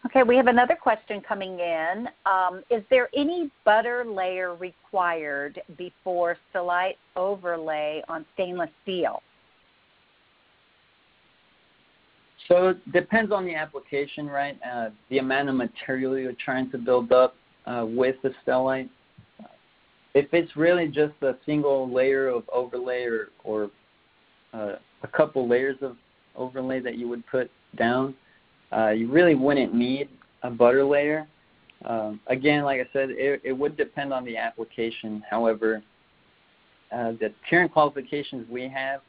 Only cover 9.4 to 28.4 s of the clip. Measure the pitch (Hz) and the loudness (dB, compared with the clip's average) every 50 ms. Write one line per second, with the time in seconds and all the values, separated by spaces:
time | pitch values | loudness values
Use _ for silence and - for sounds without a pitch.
9.4 | _ _ _ _ _ _ _ _ _ _ _ _ _ _ _ _ _ _ _ _ | _ _ _ _ _ _ _ _ _ _ _ _ _ _ _ _ _ _ _ _
10.4 | _ _ _ _ _ _ _ _ _ _ _ _ _ _ _ _ _ _ _ _ | _ _ _ _ _ _ _ _ _ _ _ _ _ _ _ _ _ _ _ _
11.4 | _ _ _ _ _ _ _ _ _ _ _ _ _ _ _ _ _ _ _ _ | _ _ _ _ _ _ _ _ _ _ _ _ _ _ _ _ _ _ _ _
12.4 | - - 175 180 185 190 185 180 _ - 139 180 175 - 214 226 220 196 208 196 | 2 4 4 6 6 4 2 0 _ 0 0 0 0 2 0 0 2 2 0 -2
13.4 | 185 180 165 156 156 156 - 139 - _ - 139 143 143 - - 147 147 143 139 | -2 -2 -4 -6 -8 -8 -10 -16 -12 _ -4 -4 -4 -4 -6 -10 -10 -6 -4 -4
14.4 | 139 143 139 135 - 151 120 120 113 110 107 _ _ _ 127 135 131 131 131 135 | -4 -4 -6 -10 -10 -8 -6 -6 -6 -6 -8 _ _ _ -2 -2 0 0 0 0
15.4 | 143 139 131 131 123 117 - - - - 131 131 131 131 135 135 131 127 123 - | 0 0 0 0 -2 -2 -6 -10 -6 -6 -4 -2 -2 -2 -2 -2 -4 -6 -8 -8
16.4 | - - 131 131 131 127 131 127 117 123 127 123 120 117 127 127 127 127 - _ | -6 -4 -2 -2 -2 -4 -6 -6 0 2 2 2 4 6 6 6 6 6 2 _
17.4 | _ _ _ _ _ - 123 120 117 110 113 123 131 127 131 131 - 135 131 - | _ _ _ _ _ -8 -4 -4 -4 -2 0 2 2 2 0 0 -4 -4 -4 -4
18.4 | _ - 127 127 131 131 131 131 131 - _ _ _ _ _ - - _ _ _ | _ 0 0 2 2 0 0 -2 -4 -8 _ _ _ _ _ -20 -20 _ _ _
19.4 | 214 - _ _ _ _ _ _ _ _ _ _ _ _ _ 143 143 143 - 170 | -20 -20 _ _ _ _ _ _ _ _ _ _ _ _ _ 2 2 4 0 0
20.4 | 165 165 - 147 156 170 180 180 170 151 135 147 151 147 151 _ 143 135 127 - | 0 0 -2 2 2 4 4 4 2 -2 0 0 0 0 0 _ -2 -2 -2 -2
21.4 | _ - 151 151 147 143 139 135 131 127 123 127 127 135 135 135 135 131 123 117 | _ -2 -2 0 2 2 2 0 0 -2 0 2 2 4 2 2 2 0 0 -2
22.4 | 110 - - 123 127 123 120 123 123 127 123 123 123 120 117 110 107 - _ _ | -4 -2 -4 -4 -4 -2 -6 -6 -4 -4 -4 -4 -2 -2 -4 -4 -6 -8 _ _
23.4 | _ 104 107 107 104 101 _ _ _ _ _ _ _ _ _ _ _ _ _ _ | _ -6 -4 -4 -4 -4 _ _ _ _ _ _ _ _ _ _ _ _ _ _
24.4 | _ _ - 113 107 101 98 - _ _ _ _ - 113 - - 156 151 - 135 | _ _ -12 -8 -8 -8 -8 -10 _ _ _ _ -16 -8 2 2 2 2 2 -2
25.4 | 127 120 120 123 131 139 135 131 139 131 120 117 _ _ _ _ _ _ _ - | 0 2 2 2 2 0 -4 -4 -8 -10 -10 _ _ _ _ _ _ _ _ -10
26.4 | 127 127 127 135 127 131 131 131 120 123 117 117 120 117 120 120 117 - - 127 | -10 -8 -8 -8 -6 -4 -6 -4 -6 -6 -8 -6 -6 -6 -6 -8 -10 -4 -4 -4
27.4 | 123 120 _ _ _ _ - - 117 117 123 127 135 135 131 _ _ _ _ _ | -4 -4 _ _ _ _ -4 -2 0 2 2 2 0 -2 -6 _ _ _ _ _